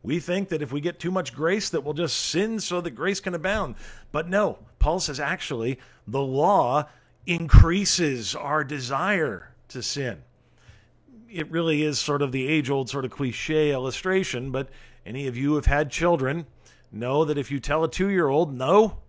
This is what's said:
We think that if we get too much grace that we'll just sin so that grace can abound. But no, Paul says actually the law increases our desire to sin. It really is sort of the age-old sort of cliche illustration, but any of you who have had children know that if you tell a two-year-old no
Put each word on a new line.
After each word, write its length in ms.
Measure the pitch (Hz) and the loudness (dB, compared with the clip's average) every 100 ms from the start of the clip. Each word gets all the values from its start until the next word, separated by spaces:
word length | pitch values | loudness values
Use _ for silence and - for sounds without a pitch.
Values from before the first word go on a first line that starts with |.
We 160 | - 160 | -4 -4
think 300 | 175 185 190 | -2 -4 -2
that 120 | 156 | -4
if 100 | 139 | -4
we 100 | 143 | -4
get 180 | 165 170 | -6 -6
too 120 | 165 | -4
much 220 | 185 135 | -4 -6
grace 360 | 120 160 208 202 | -4 0 0 -2
that 120 | 165 | -4
we'll 120 | 143 | -4
just 240 | 151 165 - | -4 -4 -4
sin 420 | - 160 214 220 | -2 -2 0 -2
so 220 | - 175 | -4 -4
that 100 | 170 | -4
grace 280 | 120 175 196 | -4 -4 -2
can 160 | 190 175 | -4 -4
abound. 400 | 180 214 156 110 - - - | -2 -2 -4 -8 -16 -18 -8
But 180 | 147 170 | -6 -2
no, 300 | 196 196 - - _ | 0 0 -4 -16 _
Paul 200 | 147 180 | 2 2
says 200 | 165 139 | -2 -4
actually 600 | 143 180 - 123 113 131 - _ - | -4 -6 -6 -4 -2 -4 -12 _ -6
the 140 | 135 | -4
law 680 | 139 131 170 196 123 143 - _ _ _ - | -2 2 4 4 4 0 -2 _ _ _ -6
increases 1080 | 170 160 - 165 190 196 - 156 127 101 - | -4 10 10 10 4 0 0 0 -2 -6 -8
our 280 | 143 151 | -2 -2
desire 920 | 135 147 123 139 185 196 147 92 - - _ | -2 -8 -4 -4 0 0 -2 -4 -12 -20 _
to 140 | 127 | -10
sin. 400 | 110 143 127 82 - _ _ _ - - _ _ _ 233 233 | -6 -4 -6 -8 -18 _ _ _ -20 -20 _ _ _ -20 -14
It 200 | 185 151 | -10 -4
really 320 | 160 165 151 | -2 0 2
is 160 | 151 135 | 0 -2
sort 220 | - 143 | -2 -2
of 100 | 139 | 0
the 160 | 131 131 | -2 0
age-old 420 | 156 131 139 127 | 0 2 -2 -2
sort 160 | 139 131 | -6 -6
of 60 | |
cliche 600 | - 135 113 - 156 151 | -4 -4 -4 -2 2 2
illustration, 800 | 135 131 - 185 190 190 123 135 | 0 -4 -4 0 0 0 -6 -4
but 180 | 131 135 - - - - | -6 -6 -14 -20 -20 -12
any 220 | 127 135 | -8 -6
of 100 | 120 | -2
you 120 | 139 | 0
who 60 | 151 | 4
have 120 | - | 4
had 240 | 143 151 | 4 0
children 560 | - 170 165 131 160 151 - - - _ | 0 2 2 0 -4 -8 -20 -20 -20 _
know 320 | 104 120 143 | -8 -2 2
that 140 | 151 143 | 2 0
if 140 | 135 | -4
you 80 | 139 | -6
tell 240 | - 156 | -2 0
a 60 | 160 | 0
two-year-old 640 | - 196 190 151 143 165 | 0 0 2 4 2 0
no 440 | 127 131 196 220 - | -2 4 6 6 0